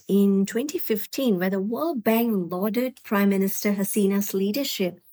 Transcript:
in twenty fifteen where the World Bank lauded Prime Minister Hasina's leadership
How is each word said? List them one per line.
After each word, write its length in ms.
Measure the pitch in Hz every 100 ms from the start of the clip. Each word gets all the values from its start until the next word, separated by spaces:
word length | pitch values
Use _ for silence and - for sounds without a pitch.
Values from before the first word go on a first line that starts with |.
| -
in 400 | 196 202 196 196
twenty 320 | 226 285 359
fifteen 580 | - 214 - - 262 180
where 140 | 185
the 100 | 196
World 420 | 196 240 320 277
Bank 480 | 214 226 233 208 170
lauded 480 | 180 208 214 254 -
Prime 260 | - 202 202
Minister 440 | 196 196 - 214
Hasina's 600 | 202 196 220 196 196 208
leadership 680 | 196 196 214 269 - 180 175 _